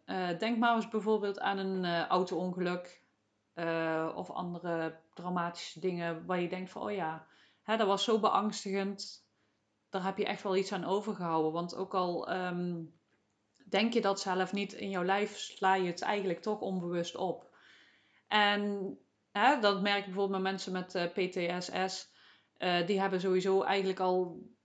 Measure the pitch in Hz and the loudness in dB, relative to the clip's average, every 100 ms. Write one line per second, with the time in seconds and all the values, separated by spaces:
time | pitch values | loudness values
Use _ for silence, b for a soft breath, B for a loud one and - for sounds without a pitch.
0 | - 185 180 170 220 233 240 226 220 220 | -8 -4 -2 -2 0 2 4 4 0 -2
1 | 208 214 202 196 196 196 190 190 180 170 | 2 2 0 -2 -2 0 -2 0 0 0
2 | - 180 185 170 185 180 175 175 - - | 2 2 2 -2 -4 -2 -2 -2 -6 -18
3 | _ _ _ _ _ - 165 165 160 160 | _ _ _ _ _ -6 -2 0 0 0
4 | 160 - 185 - 180 170 175 165 160 160 | -2 -4 -6 -6 -6 -6 -4 -2 -2 -6
5 | _ - 175 180 170 170 - 160 180 175 | _ -10 -4 -2 -2 -4 -12 -4 -2 -2
6 | 170 165 170 180 175 180 185 - 214 208 | -2 -4 -2 -2 0 -4 -8 -8 -6 -4
7 | 160 165 - b b b - 220 202 196 | -4 -6 -12 b b b -2 2 4 2
8 | - 220 202 - 214 - 202 196 196 196 | 4 4 4 4 2 -2 -2 -2 -2 -4
9 | - - _ _ _ _ _ _ _ 190 | -10 -14 _ _ _ _ _ _ _ -4
10 | 185 190 - 202 202 185 190 190 165 196 | -4 -2 -2 -2 0 0 0 -2 0 0
11 | 214 208 175 160 156 165 175 - 190 196 | 0 -4 0 2 2 0 -4 -4 -2 0
12 | 180 175 - 185 180 175 175 170 160 - | 0 -2 -2 -2 -2 -2 -2 -4 -8 -14
13 | _ _ _ _ _ _ - 190 220 233 | _ _ _ _ _ _ -2 2 2 2
14 | 196 196 196 185 185 202 202 - 202 190 | 2 0 0 0 0 -2 -4 -6 -4 -2
15 | 180 196 208 208 - - 190 190 180 175 | 0 2 0 -4 -12 0 4 4 2 -2
16 | - 208 190 170 214 214 196 185 175 175 | -2 0 0 -2 -2 -2 -2 -2 -2 -2
17 | 170 - 185 - - b b b b b | -2 -2 -4 -4 -10 b b b b b
18 | b b - 208 208 202 208 202 190 - | b b 0 4 4 4 0 -2 -6 -8
19 | _ _ _ 208 240 285 208 196 202 202 | _ _ _ 4 4 6 4 4 2 0
20 | 202 185 196 190 190 196 - 185 180 185 | 0 -2 0 0 0 -2 -4 -4 -4 -2
21 | 175 185 180 180 175 180 180 180 185 - | -2 0 -2 0 -2 -2 -4 -2 -2 -4
22 | - b b b b - 185 175 170 196 | -12 b b b b -4 0 2 2 2
23 | 196 185 190 185 190 190 - 196 190 185 | 2 2 2 2 4 4 4 2 2 2
24 | 185 185 180 165 - _ | 2 2 0 -4 -16 _